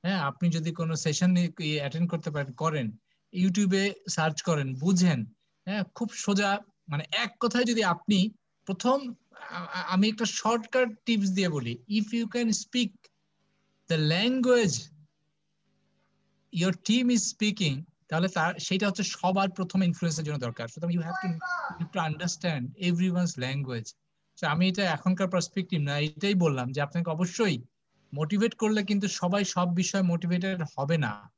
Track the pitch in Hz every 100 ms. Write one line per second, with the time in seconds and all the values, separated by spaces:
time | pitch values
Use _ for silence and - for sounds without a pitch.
0 | 170 196 139 143 175 165 160 170 165 156
1 | 160 147 185 180 175 - 151 151 139 165
2 | 170 170 160 147 139 123 156 151 117 107
3 | _ _ _ 185 185 185 202 196 294 -
4 | - 170 160 151 - 156 135 131 165 185
5 | 180 135 110 - _ _ - 208 180 -
6 | 226 - - 196 202 202 - _ - 147
7 | 151 202 233 - 233 240 247 226 196 175
8 | - 202 208 - _ _ - 185 240 277
9 | 262 - _ - - 175 170 180 - 185
10 | 214 214 220 - 220 233 220 254 247 214
11 | - 226 196 185 185 147 117 117 - 208
12 | 214 233 226 240 233 214 - 247 220 -
13 | _ _ _ _ _ _ _ _ _ 160
14 | 151 165 226 262 254 247 208 131 - -
15 | - _ _ _ _ _ _ _ _ _
16 | _ _ _ _ _ 180 180 180 - 233
17 | 247 240 - - 214 208 165 135 165 _
18 | _ 160 185 180 160 185 - 190 202 196
19 | 185 - 180 190 196 190 180 185 185 170
20 | 170 156 151 147 123 117 117 - 170 175
21 | 165 180 185 165 349 359 311 - 170 190
22 | 160 - 180 - 175 151 123 - 180 170
23 | 185 175 175 135 127 139 131 120 110 -
24 | _ _ _ - 165 156 185 185 190 156
25 | 185 185 190 180 170 - 180 165 143 143
26 | 151 151 196 202 170 135 123 135 143 170
27 | 170 156 180 - 214 127 - _ _ _
28 | _ 139 156 202 226 - 220 214 202 202
29 | 190 - 180 202 196 180 180 175 180 196
30 | 185 170 170 175 190 185 151 - 139 165
31 | 123 104 104